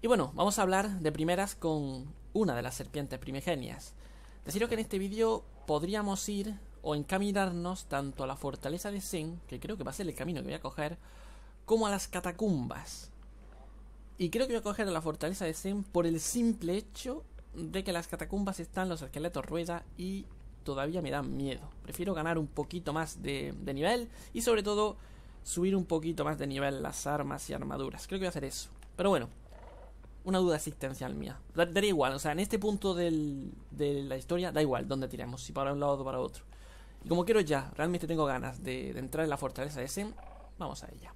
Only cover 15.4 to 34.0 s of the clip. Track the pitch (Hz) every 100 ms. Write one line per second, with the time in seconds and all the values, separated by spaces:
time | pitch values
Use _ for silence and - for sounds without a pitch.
15.4 | 170 160 190 202 196 180 170 165 - 240
16.4 | 233 214 165 185 214 - 254 285 - -
17.4 | - - 160 180 190 175 165 151 160 196
18.4 | 202 190 165 - 185 165 139 - 165 165
19.4 | - 165 170 170 - - 180 196 196 -
20.4 | - - - 139 139 175 143 143 131 131
21.4 | 139 131 - - - - 180 175 160 165
22.4 | 151 - 147 175 170 151 160 - - 139
23.4 | 139 - - 135 160 247 233 - - -
24.4 | 233 220 202 208 214 - - - - -
25.4 | - - 185 196 180 160 156 165 151 151
26.4 | 143 135 139 139 147 - - 147 139 -
27.4 | - 139 139 135 135 - - 190 190 165
28.4 | 135 - - - - - 190 180 113 -
29.4 | - - - - - - - - 180 185
30.4 | 180 156 156 147 135 131 131 135 143 -
31.4 | - - 170 175 208 180 131 135 156 151
32.4 | 202 220 208 202 196 175 175 160 151 139
33.4 | 135 - - 143 147 143